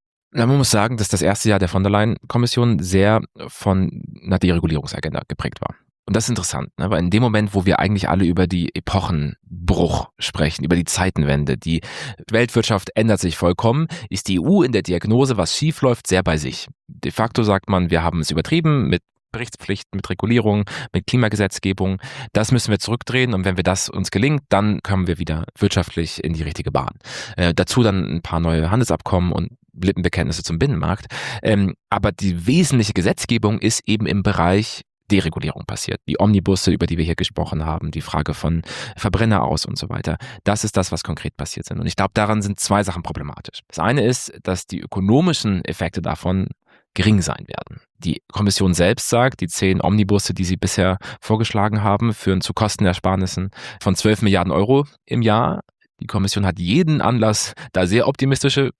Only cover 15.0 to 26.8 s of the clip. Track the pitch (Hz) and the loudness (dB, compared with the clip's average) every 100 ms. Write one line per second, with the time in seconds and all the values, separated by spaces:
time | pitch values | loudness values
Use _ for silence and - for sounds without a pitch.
15 | 95 117 135 110 92 - 151 - 131 117 | 2 2 4 2 0 0 -2 2 2 0
16 | - 92 92 78 65 - - - - - | 0 2 2 0 -2 -8 -14 -20 -20 -10
17 | - - 113 - 107 95 - 95 87 82 | -6 -2 -2 0 2 2 2 0 2 0
18 | 85 82 78 80 - 165 160 147 92 - | 0 -2 -2 -2 0 2 2 2 2 0
19 | - _ _ - 117 - - 101 - 98 | -4 _ _ -10 -10 -10 -6 -6 -8 -10
20 | - 110 104 120 107 104 104 - - 95 | -8 -4 0 2 2 2 0 -8 -6 -6
21 | - 127 110 - 98 - 98 95 95 95 | 0 0 2 2 -2 -2 -4 -2 -2 -2
22 | - - - - 110 120 - 104 - 120 | -8 -14 -4 -2 2 2 2 -2 -2 -4
23 | - 127 123 98 95 92 92 95 - - | -2 0 0 0 0 0 0 0 -2 -4
24 | 92 - 131 151 - 101 107 98 - 98 | -2 0 2 0 0 2 2 0 0 0
25 | 90 82 78 80 - - 101 - 87 - | 0 -2 -4 -6 -6 -2 0 0 -2 -4
26 | 80 - - 80 78 - - 69 | -6 -4 -4 -4 -4 -6 -4 -4